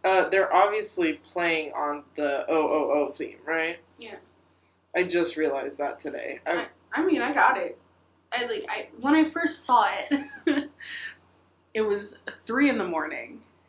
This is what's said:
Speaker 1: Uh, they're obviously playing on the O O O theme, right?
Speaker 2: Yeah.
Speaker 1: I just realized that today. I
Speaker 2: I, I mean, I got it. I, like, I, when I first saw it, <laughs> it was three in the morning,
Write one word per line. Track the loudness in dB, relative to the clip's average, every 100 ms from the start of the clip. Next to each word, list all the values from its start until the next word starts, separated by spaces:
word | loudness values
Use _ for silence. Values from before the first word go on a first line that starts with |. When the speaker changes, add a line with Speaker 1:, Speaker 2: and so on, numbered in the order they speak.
Speaker 1:
Uh, | 4 4 4
they're | 2 4
obviously | 4 4 2 -4 0 0 -2 -8
playing | -2 0 0 -4
on | -4 -4 -4 -10
the | -2 0 0 0
O | 2
O | 2 2 2
O | 2 0
theme, | -4 -10 -10
right? | -4 -2 -2 -6 _ -20
Speaker 2:
Yeah. | -18 -18 _ _ _ _ _ _ _ -2
Speaker 1:
I |
just | 0 2 0 0
realized | -2 -2 -6 -6
that | -6 -6
today. | -10 -10 -10 -10 -4
I | -4
Speaker 2:
I, | -4 _ _
I | -2
mean, | 2 2
I | 2
got | 4 4 4
it. | -4 -10 _ _ _ _ _
I, | -4 -2
like, | -4 -6
I, | -8 -10 -4
when | 4
I | 6
first | 4 2 -2 -2 4
saw | 4 4
it, | 0 -2 -2 -2 -4 0 0 -2 _ -14 -12
<laughs> | -12 -16 _ _ _ _ _
it | -2
was | 0 0 -4 -12 -14 -14 -4
three | 2 2
in | 2
the | -2
morning, | -2 -4 -8 -12 -18 _ _